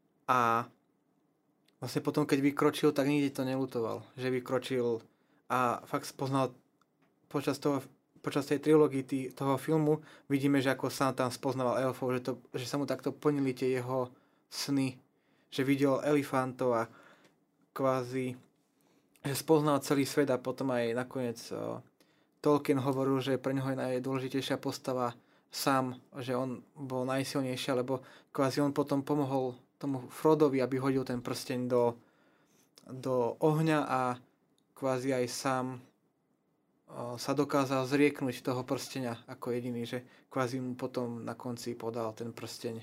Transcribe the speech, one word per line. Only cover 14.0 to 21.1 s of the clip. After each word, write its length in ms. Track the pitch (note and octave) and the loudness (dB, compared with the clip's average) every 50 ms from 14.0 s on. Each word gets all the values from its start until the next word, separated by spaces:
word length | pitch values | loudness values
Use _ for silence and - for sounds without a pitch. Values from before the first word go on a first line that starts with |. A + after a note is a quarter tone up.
| B2 B2 - - _ _ _ _ _ _ | -2 -4 -8 -14 _ _ _ _ _ _
sny, 480 | - - - C#3+ C#3+ C3+ C3+ B2+ B2+ - _ _ _ _ _ _ _ _ _ _ - | -10 -8 -4 0 0 0 0 0 -4 -8 _ _ _ _ _ _ _ _ _ _ -4
že 80 | - | 0
videl 400 | C3 C3+ C#3 C3+ C#3+ C#3 C3 B2+ | 2 2 4 4 4 4 4 2
elefantov 720 | - D3 D3+ D3 C3+ - C#3 C3 B2+ B2+ B2 - C3 B2+ A#2 | 2 2 2 2 2 2 0 0 0 0 -2 0 2 2 2
a 100 | A2+ A#2 - - - - - - _ _ _ _ _ _ _ _ _ _ _ - | 2 0 -2 -6 -14 -20 -20 -20 _ _ _ _ _ _ _ _ _ _ _ -6
kvázi, 560 | - C3+ C3+ C3 C3 B2 A#2+ B2+ C3 B2+ B2+ B2 B2+ - _ _ _ _ _ _ _ _ _ _ _ _ _ _ _ | -2 0 0 0 0 -2 -4 -4 -4 -4 -4 -6 -10 -14 _ _ _ _ _ _ _ _ _ _ _ _ _ _ _
že 140 | - C#3+ C3+ | -6 -4 -4
spoznal 400 | - - - D#3+ D3 D3 D3+ C#3+ C#3 - | -2 4 4 6 6 6 4 2 2 2
celý 240 | - D3 C#3 C3+ C3 | 2 4 4 2 2
svet 240 | - D3+ C#3+ C3 B2+ | 2 2 2 2 2
a 80 | B2 | 0
potom 320 | - C3+ B2+ - C#3 C3+ B2 | -2 -4 -4 -2 -2 0 0
aj 240 | A#2+ A#2 A#2 A2+ | 0 0 0 0
nakoniec, 400 | B2 B2+ B2 | -2 -4 -4